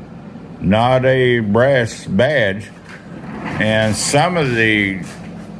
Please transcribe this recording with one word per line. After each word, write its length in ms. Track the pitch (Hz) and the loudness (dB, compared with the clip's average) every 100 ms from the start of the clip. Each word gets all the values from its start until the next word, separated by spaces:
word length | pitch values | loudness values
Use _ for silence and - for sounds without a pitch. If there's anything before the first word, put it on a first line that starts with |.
| - - - - - - | -18 -18 -18 -18 -18 -6
not 420 | 87 107 123 131 131 | 0 2 4 4 4
a 340 | 131 127 120 | 4 4 2
brass 680 | 107 110 131 135 113 - - | 2 4 4 4 0 -4 -4
badge. 640 | 95 131 147 101 98 104 - - - - - - - - - | 2 2 2 0 -2 -8 -18 -20 -20 -18 -16 -14 -12 -8 -4
And 360 | 107 110 110 101 | 0 2 2 0
some 420 | - 143 170 175 | 0 2 2 0
of 180 | 139 117 | 0 2
the, 460 | 110 107 98 95 85 - - - - - | 2 4 2 -2 -8 -12 -14 -16 -16 -16